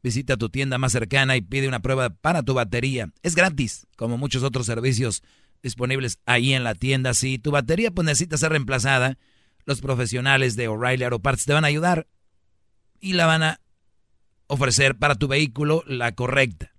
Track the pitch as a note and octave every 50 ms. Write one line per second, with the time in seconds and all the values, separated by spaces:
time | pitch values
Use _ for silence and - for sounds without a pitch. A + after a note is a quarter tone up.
0 | - B2+ A2+ C3 C#3 - C3+ G#2 A#2 A2 - C3+ C#3 C3+ B2+ B2 C3 B2+ A2 C3
1 | A2+ F#2 C3+ C#3 C3+ C3 C3 B2+ G2 - - C#3 C3+ C3+ B2+ A#2 F2 C3 C3 C3
2 | B2+ A#2 E2+ _ _ D#3+ F3 E3 B2+ B2 C3 B2+ A#2+ G2 F2 A#2+ A#2+ C3+ C3+ B2
3 | A2 D#2+ _ _ _ F3 E3 F3 F3+ F#3+ D#3 C3+ C3 G#2 - - - _ _ -
4 | A#2 A2+ A#2+ A#2+ C#3 C#3+ - C3 B2+ C#3 A#2 C3 A#2+ G#2+ A2+ A2+ A#2 C3+ B2+ G#2+
5 | C3 A#2 G2 - _ _ _ _ _ _ _ _ _ B2+ A2 A#2 B2 B2 C3 C3+
6 | C3 A#2 - _ _ - B2 B2 A#2+ C3+ C3+ C3 B2 A#2 A2 - - C3 C3+ C3
7 | C3 B2+ A#2+ - B2+ C3 C3 B2 G#2+ D3+ C#3+ C#3+ C3 A#2 D#3+ F3 A3+ A3+ F3 F3+
8 | E3+ D#3+ D3 B2+ F3 E3+ D#3+ C#3 D#3+ D#3+ D#3 D3+ C3 G#2 C3+ B2+ G2+ C3+ C3+ B2+
9 | B2 C3 C3+ _ _ _ _ _ _ _ _ _ _ - C#3+ - B2+ C3+ C3 A#2+
10 | B2+ G#2+ A2 B2 B2 C#3 C#3 C3+ C3 B2+ A2 G#2+ A#2+ A2+ G#2+ G#2+ A#2+ B2 B2+ B2+
11 | B2+ B2 A#2+ A2+ F#2 C#3 C3+ - - - C#3+ D3+ D#3 D3 D3 D3+ D#3+ F3+ F#3+ -
12 | - _ _ _ _ _ _ _ _ _ _ _ _ _ _ _ _ _ _ _
13 | - F#3+ F#3 F3 E3+ D#3+ D#3+ D#3+ D#3+ D#3 D#3+ - _ _ _ _ _ _ _ _
14 | _ _ _ _ _ _ _ _ _ _ C#3+ C3 C3+ C3 A2 - C#3 C3+ C3+ G#2
15 | D3 C#3+ C#3+ - D3+ C3+ C3+ C#3+ D#3 C3+ A2+ C3+ D3 D3 D#3 E3 - - - B2
16 | A#2+ A#2 - - B2 B2 B2+ C#3 C3+ A#2+ F2+ - - - _